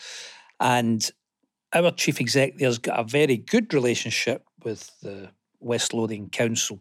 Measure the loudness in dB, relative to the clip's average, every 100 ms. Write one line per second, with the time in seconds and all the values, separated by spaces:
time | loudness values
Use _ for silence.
0 | -16 -16 -18 -20 -20 -2 2 2 2 0
1 | -2 _ _ _ _ _ -2 2 2 2
2 | -2 0 0 2 2 2 0 0 -2 -2
3 | 0 2 4 2 2 0 2 2 2 0
4 | -2 -2 -2 -4 _ _ -8 -8 -12 _
5 | -14 -14 -16 _ _ _ -4 -2 0 -2
6 | -2 -4 -8 -2 0 0 -4 -6